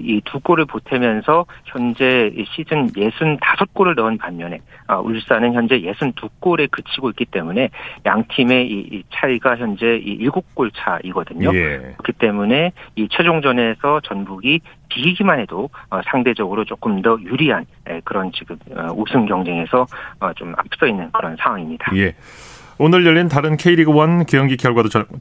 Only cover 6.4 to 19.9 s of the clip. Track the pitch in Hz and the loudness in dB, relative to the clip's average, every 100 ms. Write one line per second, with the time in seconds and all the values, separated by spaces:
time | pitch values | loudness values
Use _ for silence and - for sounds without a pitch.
6.4 | 180 165 143 - - - 131 101 117 95 | 0 2 0 -4 -8 -6 -6 -4 -4 -4
7.4 | 82 101 123 - - - 104 104 113 - | -2 -2 -2 -4 -16 -6 0 0 0 0
8.4 | 123 127 123 101 - 104 - - 139 120 | 2 2 2 -4 -6 -12 -10 -4 -2 0
9.4 | 131 120 117 98 117 113 101 101 120 180 | 0 0 -2 -2 0 0 -2 -2 -2 -2
10.4 | - - 113 - - 87 92 92 85 82 | -6 -4 -4 -2 -4 -4 -4 -6 -6 -2
11.4 | 87 87 78 69 64 64 - - 113 104 | 2 2 0 -2 -10 -8 -6 0 0 2
12.4 | 104 135 175 - - - 104 - 170 165 | 2 2 0 -4 -12 -6 -4 0 2 2
13.4 | 139 123 117 107 143 151 - 98 98 95 | 2 2 0 0 0 0 -2 -8 -8 -6
14.4 | 123 165 - - - - 151 180 196 147 | -2 -2 -4 -20 -12 -2 -2 2 2 0
15.4 | 101 87 139 - - 95 - 135 120 113 | -2 -6 -8 -10 -8 -6 -2 0 0 0
16.4 | 98 104 104 110 113 98 113 113 92 131 | -2 -2 -4 -4 -2 0 2 0 -2 -2
17.4 | 156 107 - - - 82 - 101 92 - | 0 0 -4 -16 -12 -10 -6 -4 -4 -8
18.4 | - 85 - 85 82 85 107 135 104 92 | -12 -16 -12 -10 -8 -6 0 0 2 0
19.4 | 90 85 - 127 127 | -2 -4 0 0 0